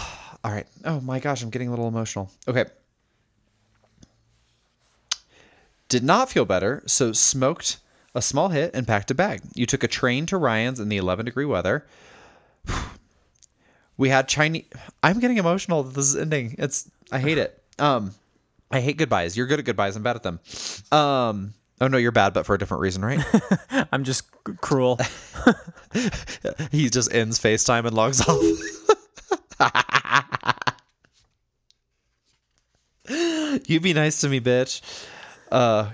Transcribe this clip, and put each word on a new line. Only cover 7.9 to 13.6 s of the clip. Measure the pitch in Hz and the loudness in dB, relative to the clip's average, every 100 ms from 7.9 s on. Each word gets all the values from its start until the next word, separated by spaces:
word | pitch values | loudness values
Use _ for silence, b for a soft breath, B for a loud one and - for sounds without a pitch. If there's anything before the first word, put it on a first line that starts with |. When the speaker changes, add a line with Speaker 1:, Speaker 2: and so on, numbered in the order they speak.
| b b | b b
Speaker 1:
a | 127 | -4
small | - 139 190 | -2 0 0
hit | 156 170 | 0 0
and | 123 117 | -2 0
packed | 104 - | 0 0
a | |
bag. | 135 202 107 - | 0 -2 -4 -10
You | - 120 | -4 0
took | 135 | 0
a | 120 | -2
train | - 127 123 160 | 0 0 0 -2
to | 196 | -2
Ryan's | 139 110 120 127 | 0 0 -2 -4
in | 107 | -4
the | 101 | -2
eleven | 90 95 117 | 0 -2 -4
degree | 131 | -4
weather. | 147 98 90 139 B B B B B B B B B | -2 0 0 -2 B B B B B B B B B
<sighs> | B B B _ _ _ _ - _ | B B B _ _ _ _ -20 _